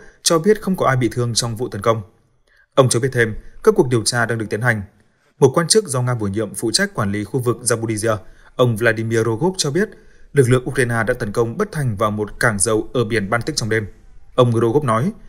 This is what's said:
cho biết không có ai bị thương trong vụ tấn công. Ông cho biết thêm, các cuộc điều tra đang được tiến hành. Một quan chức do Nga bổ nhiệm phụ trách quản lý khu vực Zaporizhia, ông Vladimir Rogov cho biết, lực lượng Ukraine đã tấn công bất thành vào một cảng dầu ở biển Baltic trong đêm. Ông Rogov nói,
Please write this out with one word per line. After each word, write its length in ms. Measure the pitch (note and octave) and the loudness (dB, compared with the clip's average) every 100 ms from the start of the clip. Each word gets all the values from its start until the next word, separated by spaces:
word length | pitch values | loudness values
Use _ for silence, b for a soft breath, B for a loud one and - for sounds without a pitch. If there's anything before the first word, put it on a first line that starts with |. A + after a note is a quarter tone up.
| B B | B B
cho 160 | - E3 | 0 2
biết 240 | F#3+ G#3+ | 4 2
không 140 | - F#3 | 0 0
có 100 | - | 2
ai 100 | C3 | 2
bị 120 | A2+ | 0
thương 220 | B2 A#2+ | -2 -2
trong 220 | A2+ A#2 A2 | -2 -4 -4
vụ 120 | B2 | -6
tấn 140 | G#2 | -2
công. 200 | G#2+ A2 G2 _ _ _ _ b b | 0 0 -4 _ _ _ _ b b
Ông 140 | - B2+ | 4 4
cho 120 | A#2 | 4
biết 80 | C3 | 0
thêm, 220 | B2 A2+ G#2+ b b | 0 0 -2 b b
các 100 | A3 G#3 | 2 4
cuộc 120 | C3+ | 4
điều 140 | A#2+ | 0
tra 240 | G#2 A#2+ A2+ | 0 -2 -2
đang 120 | A2+ | -4
được 80 | G#2 | -4
tiến 100 | G#2+ | -2
hành. 220 | A#2+ A2 F#2+ _ _ _ _ - | 0 -2 -4 _ _ _ _ 2
Một 120 | C#3 | 2
quan 140 | E3+ E3 | 4 2
chức 200 | G#3+ F#3+ | 2 0
do 140 | C3 | -2
Nga 120 | B2 | -2
bổ 120 | A#2+ G2+ | -2 -2
nhiệm 280 | G2 G#2 | -4 -6
phụ 160 | - A#2 | -4 -2
trách 240 | G#2+ G3+ | 0 -2
quản 180 | - G2+ | -2 -4
lý 120 | G#2 | -4
khu 160 | G#2 C3+ | -4 -4
vực 160 | A#2+ A2+ | -2 -2
Zaporizhia, 540 | A#2+ A2+ A2+ G#2+ A2+ G#2 b b b b | -2 -2 -2 -2 -2 -2 b b b b
ông 200 | B2 G#2 | 2 2
Vladimir 480 | A#2 A2 A2+ A2+ | 0 0 0 0
Rogov 300 | A2+ A2 F3 F#3 | 0 0 0 0
cho 120 | D3 | -2
biết, 180 | D3+ G#3+ b b b b | 0 -2 b b b b
lực 180 | C#3 A#2+ | 4 4
lượng 180 | B2+ - | 4 0
Ukraine 360 | C3 A#2+ A#2 G#2+ | -2 0 0 -2
đã 80 | |
tấn 180 | B2+ G2+ | -2 -2
công 240 | A2 A#2 A2+ | -2 -2 -2
bất 160 | G#3 | -4
thành 240 | D#3 C3 G2+ | -4 -4 0
vào 140 | A2 | -2
một 300 | G#2 G#2 - | -2 -6 -2
cảng 180 | B2 G#2 | -2 0
dầu 300 | A2+ A2 - | 0 0 0
ở 100 | C3 | -2
biển 260 | G#2+ A2+ G2 | 0 -2 -2
Baltic 260 | A#2 B2 D#3 | -4 -4 -6
trong 120 | A#2+ | -2
đêm. 180 | A2 G2+ - - - - | -2 -4 -12 -20 -20 -2
Ông 180 | - B2 | 2 4
Rogov 320 | A2+ A#2 C#3 | 4 2 2
nói, 280 | C#3 A2 F3 A3+ | 2 0 0 -4